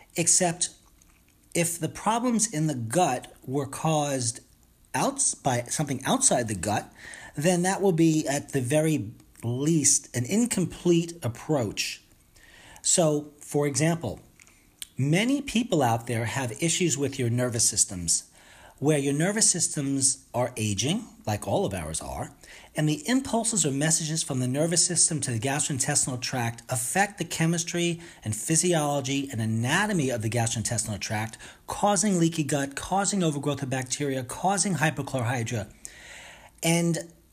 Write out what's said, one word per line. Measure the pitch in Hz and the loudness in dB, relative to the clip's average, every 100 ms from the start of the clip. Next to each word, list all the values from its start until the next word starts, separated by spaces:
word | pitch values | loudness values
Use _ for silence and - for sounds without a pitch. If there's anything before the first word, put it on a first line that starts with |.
| - | -8
Except | - 165 - 175 165 - - _ _ _ _ _ _ _ | -2 2 4 2 0 -4 -6 _ _ _ _ _ _ _
if | 170 170 - | -2 -2 -2
the | 156 | -6
problems | - 202 233 247 226 - | -4 -2 0 2 2 0
in | 151 156 | 0 0
the | 131 | 0
gut | 113 160 170 123 - - | -2 2 2 2 -6 -14
were | - 139 131 | -6 -4 -4
caused | - 135 151 147 135 117 - - _ _ _ _ | -2 0 2 2 0 -2 -4 -12 _ _ _ _
outs-, | 131 214 277 - | -2 0 2 0
by | - 139 120 | 0 0 0
something | 120 - 151 127 | -2 -4 -2 -2
outside | - 247 - 147 113 | 0 2 4 4 2
the | |
gut, | 101 92 101 - - - - - | -2 0 -2 -2 -12 -18 -18 -12
then | - 160 175 | -2 2 4
that | 185 196 | 2 2
will | 196 | 2
be | 160 165 156 143 | 6 4 4 2
at | 143 - | -2 -2
the | 139 | -2
very | 120 151 160 147 104 - - - | 2 2 2 0 -2 -12 -20 -10
least | 117 123 147 165 131 - - 117 | -6 -2 2 4 4 2 0 -4
an | 123 | 0
incomplete | 202 247 - 170 - 175 170 170 - | 0 2 0 -2 0 4 4 2 -4
approach. | 120 - - 147 104 - - - - _ _ _ - - - - | -8 -6 -2 0 0 -4 -6 -8 -16 _ _ _ -20 -20 -20 -6
So, | - - 160 147 147 - | 0 4 4 2 -2 -12
for | - 147 147 | -4 0 0
example, | 123 156 165 107 80 - - - - _ _ - - | 2 2 2 -2 -8 -14 -20 -20 -20 _ _ -12 -2
many | 139 175 240 285 | 2 4 4 0
people | 277 220 240 165 | 0 -2 2 2
out | 123 117 - | 4 2 0
there | 117 113 | -2 -2
have | - 123 - | -2 -4 -2
issues | 165 - 170 139 | -2 2 0 0
with | 139 - | -2 -2
your | 120 | 0
nervous | 123 127 113 - | 0 0 2 0
systems, | 107 - 92 82 - - - - - - - | 2 0 0 -2 -2 -2 -16 -20 -20 -20 -2
where | 139 151 | 2 2
your | 139 | 2
nervous | 143 175 214 - | 0 0 2 2
systems | 175 - - 139 139 127 - - | 2 -2 -2 -2 0 0 -2 -4
are | 123 - - | -4 -2 -2
aging, | 107 98 123 214 - - - | -2 0 0 -2 -6 -10 -6
like | 104 - | -6 -2
all | 143 | -2
of | 175 | 0
ours | 92 78 80 | -4 -6 -8
are, | 67 69 - - - - - - | -8 -8 -10 -12 -20 -20 -10 -2
and | 151 | 0
the | 151 - | 0 0
impulses | 262 269 226 220 214 | 0 0 -2 0 0
or | 151 | 0
messages | 139 160 160 156 160 | 2 2 2 0 -4
from | - 131 | -2 -2
the | 127 | 0
nervous | 135 170 170 | 0 2 2
system | - 165 - 151 | 2 2 0 0
to | 127 | -2
the | 117 | -2
gastrointestinal | 135 139 - 135 - 143 - 123 | -2 -2 -2 -2 0 0 0 -4
tract | - 131 117 117 - | -4 -2 -4 -4 -6
affect | 123 - 185 202 - | -4 -2 0 0 -2
the | |
chemistry | 170 - 165 170 170 175 170 170 - - | -6 0 0 0 -2 0 0 0 -6 -10
and | 110 107 | -6 -6
physiology | - 160 180 165 147 143 131 139 139 | 0 2 4 2 2 0 0 -2 -2
and | 113 | -4
anatomy | 110 110 120 170 208 190 131 | -2 0 2 2 2 2 0
of | 120 | 0
the | 110 | -2
gastrointestinal | 120 113 117 104 113 - 101 | 0 0 -2 -2 -4 -4 -6
tract, | - 107 110 - - - - | -4 -4 -6 -10 -18 -18 -12
causing | - 202 202 214 180 | 0 2 4 2 4
leaky | 165 165 | 2 2
gut, | 135 143 139 - | -2 -2 -2 -6
causing | - 190 202 202 | -2 0 0 0
overgrowth | 165 143 147 135 | 0 0 -2 -2
of | 131 | -2
bacteria, | 131 123 - 147 131 | -4 -4 -4 -4 -4
causing | 120 - 180 202 202 | -6 -2 0 0 0
hypochlorhydria. | 156 156 - 135 131 113 131 113 113 - - - - - - - - - - | 2 2 0 -4 -2 -2 -2 -2 -4 -6 -12 -20 -20 -20 -18 -20 -20 -20 -4
And | 165 170 170 160 - - _ | 2 2 2 0 -4 -16 _